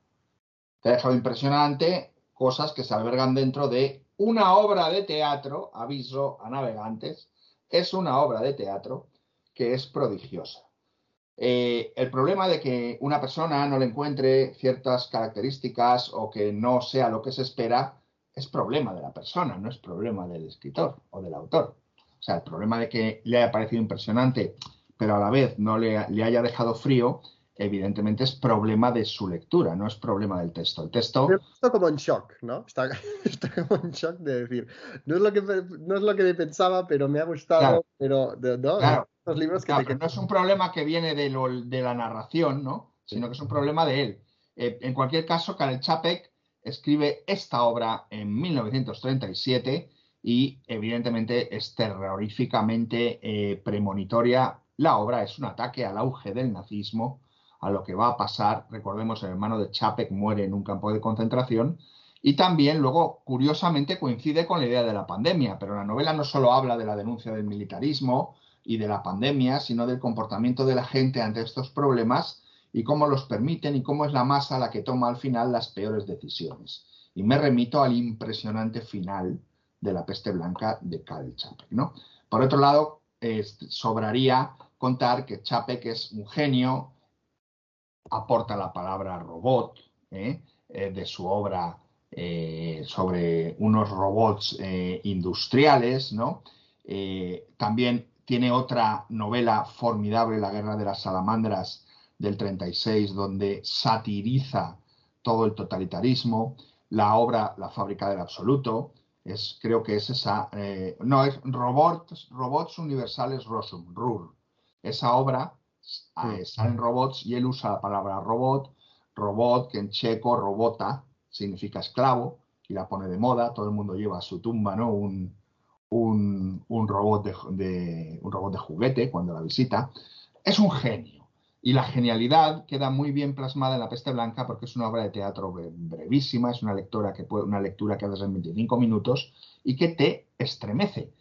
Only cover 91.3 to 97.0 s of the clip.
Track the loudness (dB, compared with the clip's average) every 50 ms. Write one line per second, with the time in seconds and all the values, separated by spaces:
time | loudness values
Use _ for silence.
91.3 | -2 0 -2 -2 -2 -4 -4 -6 -8 -12 _ _ _ _ _ _ -12 -8 -6 -6
92.3 | -4 -4 -4 -6 -6 -6 -6 -6 -6 -6 -8 -8 -4 -2 0 0 0 0 2 2
93.3 | 2 0 0 -2 -4 0 2 4 4 4 4 2 0 0 0 0 2 4 4 4
94.3 | 4 0 -2 -6 -6 -6 -6 -4 -2 -2 -2 -2 -4 -4 -4 -4 -2 -2 -2 -2
95.3 | -2 -4 -2 2 4 6 8 8 8 6 6 2 0 -2 -2 -4 -4 -4 -2 -4
96.3 | -4 -6 -12 -20 -20 _ _ _ _ _ _ -8 -6 -6